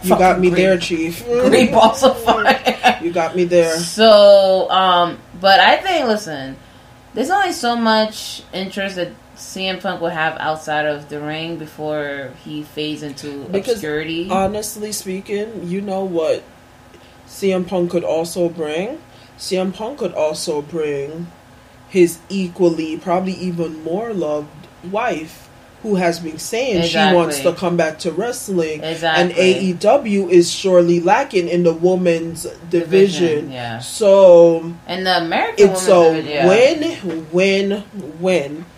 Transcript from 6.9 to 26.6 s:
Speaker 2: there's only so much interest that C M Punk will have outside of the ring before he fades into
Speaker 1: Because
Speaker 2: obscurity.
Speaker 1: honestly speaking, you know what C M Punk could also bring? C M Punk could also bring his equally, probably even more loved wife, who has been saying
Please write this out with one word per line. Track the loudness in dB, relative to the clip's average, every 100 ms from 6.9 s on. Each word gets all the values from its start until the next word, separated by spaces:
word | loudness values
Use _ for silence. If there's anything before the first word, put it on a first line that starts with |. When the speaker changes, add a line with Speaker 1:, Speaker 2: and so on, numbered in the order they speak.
| -20 -16
Speaker 2:
there's | -6 -2
only | 0 -2
so | -2 -4 -2
much | 0 2 0 -6 -14 -14 -12
interest | -10 -8 -8 -8 -6
that | -8 -10 -20 -20
C | -16 -10 -8
M | -6
Punk | -8 -6
will | -6
have | -4 -4 -4
outside | -6 -6 -4 -4 -2
of | -6 -8
the | -12
ring | -10 -10 -10 -10
before | -14 -12 -8 -6 -6 -10 -12 -16
he | -14 -12
fades | -12 -10 -8 -8
into | -10 -12 -12 -12 -6
Speaker 1:
Because | -6 -4
Speaker 2:
obscurity. | -4 -4 -6 -6 -6 -4
Speaker 1:
honestly | -2 -2 -4 -10 -10 -10
speaking, | -10 -8 -10 -8 -8 -8 -10 -8
you | -6
know | -6 -6 -4
what | -2 -2 -4 -6 -20 -20 -20 -20 -20 -20 -20 -20
C | -4 -2
M | -2 -2
Punk | -2 -2
could | -2
also | -2 -4 -4 -4 -4
bring? | -4 -6 -6 -6 -10 -16 -20 -20 -16
C | -6 -4
M | -4
Punk | -6 -10 -6
could | -8
also | -2 -4 -4 -6 -6
bring | -6 -6 -4 -4 -6 -10 -14 -16 -20 -20 -20 -20 -6
his | 2 2 2 -10
equally, | -6 -6 0 0 0 -6 -8
probably | -2 -2 -2
even | -6 -6 -4 -6 -6
more | -6 -6 -6
loved | -6 -4 -6 -8 -18 -20 -20
wife, | -8 -4 -4 -6 -10 -18 -20 -20 -20 -14
who | -4 0
has | 0 -2
been | -8 -12
saying | -8 -4